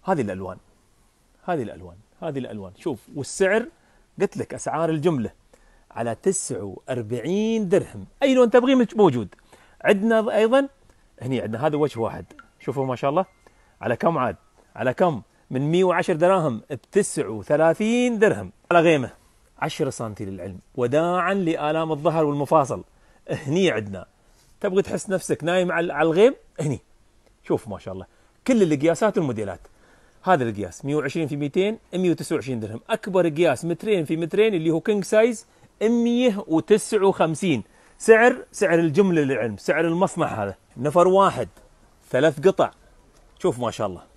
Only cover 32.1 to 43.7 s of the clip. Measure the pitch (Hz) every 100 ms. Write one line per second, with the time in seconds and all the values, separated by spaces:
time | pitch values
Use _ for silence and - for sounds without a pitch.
32.1 | 160 147 160 123 120 107 110 - 220 -
33.1 | 185 170 147 170 127 165 170 214 202 151
34.1 | 160 165 180 220 185 165 160 185 208 190
35.1 | 214 233 226 - _ - _ 214 240 233
36.1 | 240 254 196 - 160 - 208 - 220 196
37.1 | - 165 156 190 127 - _ _ _ -
38.1 | 220 240 139 - - 196 165 165 151 196
39.1 | 170 139 127 117 101 - 160 165 170 185
40.1 | - 151 107 101 - _ - 139 175 180
41.1 | 190 190 120 117 - _ _ _ _ _
42.1 | 127 156 151 165 190 120 - _ _ _
43.1 | _ _ _ 180 117 117